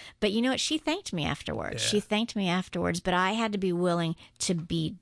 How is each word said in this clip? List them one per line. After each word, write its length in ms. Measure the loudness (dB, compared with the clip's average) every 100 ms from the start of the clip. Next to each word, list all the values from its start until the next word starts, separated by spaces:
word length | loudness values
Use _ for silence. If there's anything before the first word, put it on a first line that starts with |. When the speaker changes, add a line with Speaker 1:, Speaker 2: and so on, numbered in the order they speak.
| -10 -2
Speaker 1:
But 120 | 0
you 100 | 2
know 80 | 2
what? 100 | 0
She 200 | 0 -2
thanked 340 | 0 -2 -2
me 120 | -2 -2
afterwards. 580 | -4 -4 -6 -6 -4
Speaker 2:
Yeah. 60 | 0
Speaker 1:
She 100 | 0
thanked 360 | 2 0 0 0
me 120 | 0
afterwards. 500 | 0 0 -2 0 0
But 120 | 2
I 200 | 2 2
had 180 | 2 0
to 80 | 0
be 120 | 0
willing 420 | 2 2 2 0 -2 -10 -4
to 160 | -2 0
be 400 | 0 -2 -2 -2